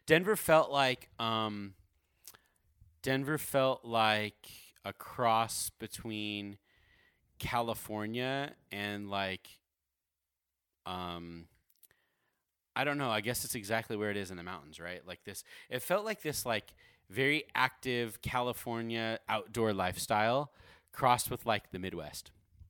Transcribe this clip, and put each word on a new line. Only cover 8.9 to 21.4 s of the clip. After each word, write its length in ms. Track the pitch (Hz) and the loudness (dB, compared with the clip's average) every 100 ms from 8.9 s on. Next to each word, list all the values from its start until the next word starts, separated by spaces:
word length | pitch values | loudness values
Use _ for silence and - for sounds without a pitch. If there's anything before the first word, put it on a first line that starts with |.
| 101 101 | -4 -4
like, 380 | 98 98 92 - - _ _ _ _ _ _ _ _ _ _ _ _ - | -2 -2 -4 -10 -20 _ _ _ _ _ _ _ _ _ _ _ _ -8
um, 600 | 90 87 87 85 85 85 _ _ _ - _ _ _ _ _ _ _ _ 120 | -6 -6 -6 -8 -12 -16 _ _ _ -20 _ _ _ _ _ _ _ _ -2
I 80 | |
don't 140 | 139 143 | 0 0
know. 120 | 135 | 0
I 100 | 110 | 0
guess 240 | 107 120 | 0 -2
it's 100 | 113 | -4
exactly 420 | 120 98 113 - 107 | -6 -2 -2 -2 -2
where 140 | 104 | -2
it 60 | 101 | -2
is 140 | 92 | -6
in 60 | 90 | -8
the 60 | |
mountains, 360 | 87 92 73 78 | -10 -10 -12 -14
right? 200 | 85 90 92 | -12 -12 -12
Like 180 | 90 | -14
this, 200 | - 95 - - - | -12 -14 -14 -18 -8
it 140 | 127 | -6
felt 220 | - 190 | 0 -2
like 180 | 214 214 | -2 -6
this, 240 | 151 139 123 | -4 -4 -2
like, 260 | 107 - - - _ - | -2 -4 -18 -20 _ -8
very 360 | 98 135 147 - | 0 2 2 0
active 680 | - 127 - 131 123 117 - | 2 2 2 -2 0 -2 -4
California 960 | - 123 123 120 120 117 113 117 113 113 - | -4 -2 0 -2 -4 -4 -2 -2 -2 -4 -2
outdoor 440 | 110 107 117 110 | -2 -2 0 2
lifestyle 800 | 98 90 - - 107 110 131 147 _ - - _ | 4 0 -2 0 2 4 2 -2 _ -20 -20 _
crossed 380 | - 131 123 - | 0 4 4 2
with, 140 | 123 | -4